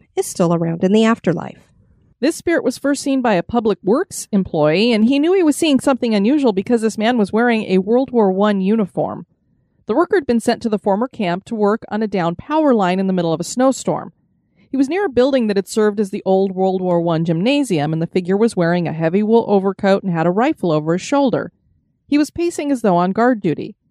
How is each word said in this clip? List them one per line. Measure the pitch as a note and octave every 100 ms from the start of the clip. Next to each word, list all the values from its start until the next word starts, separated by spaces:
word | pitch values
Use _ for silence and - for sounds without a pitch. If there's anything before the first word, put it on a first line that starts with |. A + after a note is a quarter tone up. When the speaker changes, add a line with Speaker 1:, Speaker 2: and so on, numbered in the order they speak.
| _ F#4
Speaker 1:
is | -
still | - E3+
around | E3+ E3 E3
in | F#3
the | A3 A3
afterlife. | A3+ F#3 - - - _ _ _ _ _ -
Speaker 2:
This | C#4+ -
spirit | E4+ E4
was | - -
first | C#4 C#4
seen | C#4 C4+
by | A#3+
a | G3+
public | - A#3 G#3+ F#3+
works | F#3 C4+ - - -
employee, | G3 F3+ D#3+ D3+ F3 A#3+
and | G#3+ A3+
he | C#4
knew | E4
he | F#4+
was | D4+ -
seeing | D#4+ C4
something | C#4+ B3+ A#3 G#3
unusual | G#3 D4+ B3+
because | F#3+ G3 A#3+
this | A3 A3
man | A3 B3
was | G3
wearing | A3 A#3+ A3 -
a | F#3+
World | F#3+ B3 C4
War | A#3+ G3
One | F#3+ G#3 G3+
uniform. | F#3+ A3+ F#3+ - F#2+ G#2 - _ _ _ _ _ -
The |
worker | A#3+ F4 G4
had | C4+
been | A#3
sent | A#3+ -
to | A3+
the | G#3
former | G#3 G3 C4
camp | - F3+ F#3 -
to | A3
work | G3+ A3+ -
on | G#3
a | G#3+
downed | G3 E3+ F3
power | - D#4 D4+
line | A3+ F3+ F#3
in | F#3+
the |
middle | F#3 E3
of | D#3+
a |
snowstorm. | - A#3+ C4 - F#3 D#3 - _ _ _ _ _ -
He | C4
was | C4+
near | F4+ G4
a |
building | A#3+ C4+ C4+ G#3+
that | G3
had | -
served | A3 G#3+ G#3
as | G3
the | A3 F#3+
old | F#3+ G3
World | F#3 F#3+ F#3
War | F3+ E3+
One | E3+ D#3+ E3
gymnasium, | E3 A3+ C#4+ C4 D#3+ D#3
and | D#3+
the | E3+
figure | F#3 F3+ G3+
was | A3+ F#3
wearing | E3+ F3 D#3+
a |
heavy | D#3+ D#3+ G3
wool | G#3+ A3+ -
overcoat | G3+ G3 F#3+ G3 G3
and | G3
had | E3 E3+
a |
rifle | F#3+ C#4 - F3
over | D3+ D#3
his | F3+
shoulder. | - C#4+ C4+ D3 A2 _ _ _ _ _ -
He | D4
was | C#4+
pacing | - E4+ F4 C#4+
as | B3+
though | G#3 F3
on | F3+
guard | G3+ B3 A3
duty. | E3+ C#3 B2 - _